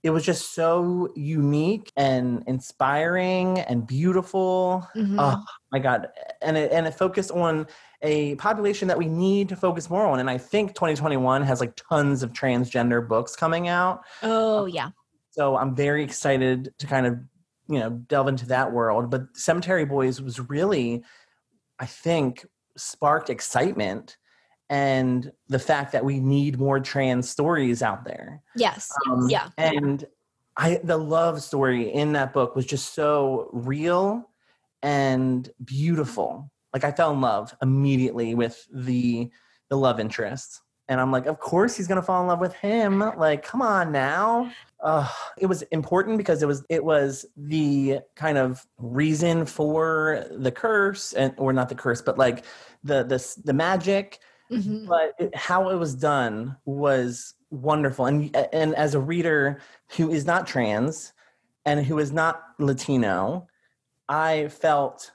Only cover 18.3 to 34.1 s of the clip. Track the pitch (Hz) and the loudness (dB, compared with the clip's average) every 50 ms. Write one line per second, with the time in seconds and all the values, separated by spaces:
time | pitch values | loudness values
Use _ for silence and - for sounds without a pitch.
18.3 | 135 123 123 120 127 127 131 - 117 120 117 113 104 113 120 120 127 127 131 - | 0 -2 -2 -2 0 0 0 0 0 0 0 2 2 0 0 0 -2 -4 -4 -8
19.3 | _ - - - 165 175 170 170 185 180 156 143 139 139 131 131 127 123 135 131 | _ -6 0 0 0 0 0 0 0 0 0 0 0 2 2 0 0 -2 -8 -10
20.3 | 117 135 127 117 143 147 175 202 208 151 123 117 120 120 117 - - _ _ _ | -10 -10 -8 -6 -2 0 0 2 2 0 0 0 -2 -4 -6 -12 -20 _ _ _
21.3 | _ _ _ _ _ _ _ _ _ - 139 127 - - - 165 170 160 143 127 | _ _ _ _ _ _ _ _ _ -12 -12 -12 -12 -6 -2 0 0 2 0 -2
22.3 | 123 - - - _ _ _ _ _ - - - - _ - 143 151 156 - - | -2 -6 -18 -20 _ _ _ _ _ -14 -14 -14 -8 _ 2 2 2 2 0 -4
23.3 | 123 120 - - - 123 120 - - - 107 95 98 - - - - _ _ _ | -8 -6 -6 -2 0 2 2 2 0 -2 -2 -4 -4 -6 -10 -16 -20 _ _ _
24.3 | _ _ _ _ _ _ _ _ 143 143 139 139 135 131 131 127 123 127 123 143 | _ _ _ _ _ _ _ _ 0 0 2 2 2 2 2 2 0 0 -2 -6
25.3 | - _ _ _ 135 127 - - 156 143 143 135 - 131 120 139 139 135 131 131 | -14 _ _ _ -4 -4 0 0 0 0 0 -2 -2 -2 0 0 0 0 2 2
26.3 | 139 139 143 147 135 127 135 135 135 135 131 - - 139 135 131 127 123 123 - | 4 4 2 0 0 0 0 2 2 0 0 -2 -2 0 2 2 2 0 -2 -4
27.3 | - - 147 156 170 156 135 123 120 117 127 110 98 98 - - - - - - | -2 -2 0 2 2 2 2 0 0 2 0 -2 -2 -4 -8 -12 -14 -12 -14 -16
28.3 | 147 151 _ _ _ - - - - - - - - 143 139 131 127 123 123 127 | -18 -18 _ _ _ -2 -2 0 -2 -4 -12 -10 -6 -6 -2 0 0 2 2 2
29.3 | - 196 - - - - 160 160 156 147 147 139 139 139 147 - _ _ _ _ | 2 0 -2 -6 -6 0 0 0 0 0 0 -2 -2 -4 -6 -12 _ _ _ _
30.3 | _ _ _ _ _ - - 165 175 - 175 170 170 160 156 147 156 165 165 170 | _ _ _ _ _ 0 2 2 2 0 0 0 -2 0 0 0 0 2 2 2
31.3 | 160 151 143 - - 139 139 131 123 123 117 107 - 143 147 151 151 143 135 127 | 0 -2 -8 -6 -2 0 2 2 2 2 0 -2 0 0 0 2 2 0 0 0
32.3 | - 143 127 120 - 135 127 - 147 131 - - - - 151 147 151 147 139 135 | 0 0 0 0 0 -4 -4 -2 -4 -6 -6 -6 -6 -2 0 2 2 2 2 0
33.3 | 131 120 - - - 120 120 127 139 147 156 170 175 180 190 202 | 0 -2 -4 -6 -8 -8 -4 -4 -4 -2 0 2 2 2 2 0